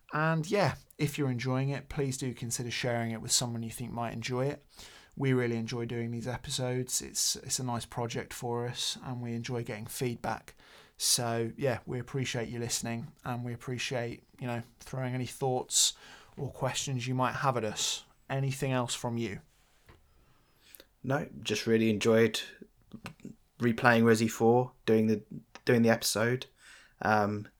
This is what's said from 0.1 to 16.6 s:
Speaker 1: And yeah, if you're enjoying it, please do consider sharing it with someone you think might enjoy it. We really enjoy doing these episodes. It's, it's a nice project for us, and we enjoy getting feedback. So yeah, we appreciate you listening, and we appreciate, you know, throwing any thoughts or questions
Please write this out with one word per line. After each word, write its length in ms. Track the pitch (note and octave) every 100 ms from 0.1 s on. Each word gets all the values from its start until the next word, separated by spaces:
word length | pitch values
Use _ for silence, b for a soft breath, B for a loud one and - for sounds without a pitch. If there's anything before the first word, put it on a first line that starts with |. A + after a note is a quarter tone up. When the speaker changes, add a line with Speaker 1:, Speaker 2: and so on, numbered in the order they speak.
Speaker 1:
And 360 | D3+ D#3+ E3 D#3+
yeah, 260 | G3+ D#3 - - -
if 200 | D3 -
you're 120 | C#3
enjoying 380 | A#2+ C3 B2+ C3+
it, 200 | C#3 -
please 280 | - C3+ C3
do 160 | C3
consider 380 | A#2 A#2 A#2 A#2+
sharing 400 | - B2+ A#2 A2+
it 100 | A2+
with 100 | B2
someone 320 | - B2 A#2
you 60 | A2+
think 200 | - A#2+
might 220 | A#2 A#2
enjoy 320 | A2 A2+ B2+ C3+
it. 180 | D3 _ B B B B -
We 160 | C3+
really 240 | B2+ A#2+ A#2
enjoy 280 | A2+ B2 A#2
doing 260 | A#2+ A#2
these 160 | A#2 A#2+
episodes. 720 | A#2+ - C3+ B2+ B2+ B2+ -
It's, 340 | - - - -
it's 200 | C3+ -
a 60 |
nice 220 | B2+ A#2 -
project 440 | - A#2+ B2+ -
for 340 | - B2 A#2 A#2+
us, 320 | - - -
and 160 | - B2
we 140 | A#2+
enjoy 300 | A#2 A#2 A#2+
getting 240 | A2+ G#2+ A2
feedback. 680 | - B2+ A#2 - A2 - - B B B _
So 540 | - - A#2+ A#2 A2+ -
yeah, 220 | C3+ A2 -
we 120 | B2
appreciate 500 | A#2+ C#3 B2 B2 A#2
you 100 | A#2+
listening, 480 | A#2 - A#2+ A#2 D3 - C3+
and 180 | A#2+
we 100 | A#2+
appreciate, 680 | A#2 - B2 - B2+ A#2+ - - -
you 60 | B2+
know, 160 | A#2+ A#2 _
throwing 360 | - C3 B2+ B2+
any 100 | B2
thoughts 680 | - C3+ B2+ - - - B B B B -
or 140 | C3+
questions 560 | -